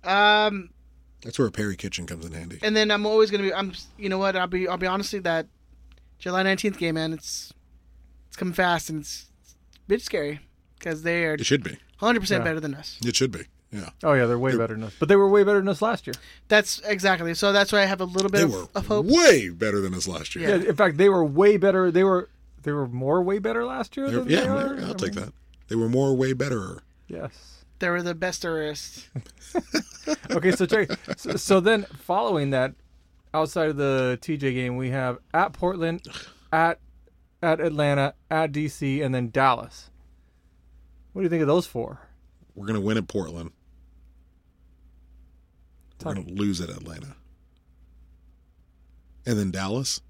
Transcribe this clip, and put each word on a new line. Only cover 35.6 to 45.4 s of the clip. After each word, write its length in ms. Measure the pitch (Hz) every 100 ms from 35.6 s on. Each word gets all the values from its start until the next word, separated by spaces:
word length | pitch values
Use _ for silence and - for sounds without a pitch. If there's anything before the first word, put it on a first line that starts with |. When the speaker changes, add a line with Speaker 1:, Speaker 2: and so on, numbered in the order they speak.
| 180 190 165 165 - - - - _
Speaker 3:
at, 280 | 160 165 165 - - _ _ _ _
at 180 | 170 160
Atlanta, 540 | 160 151 147 143 139 - _
at 220 | 160 160
D 160 | 143 151
C, 340 | - 143 135
and 120 | 139
then 160 | 131 120
Dallas. 640 | 135 135 120 110 - - _ _ _ _ _ _ _ _ - _ - -
What 80 | 190
do 20 |
you 60 | 185
think 120 | 165
of 60 | 147
those 200 | 165 175
four? 320 | 120 117 135 - _ _ _ _ -
Speaker 2:
We're 100 | 101
gonna 160 | 110
win 160 | 101 110
at 100 | 90
Portland. 440 | 104 85 82 82 _ _ - - _ - _ _ _ _ _ _ _ _ _ _ - - _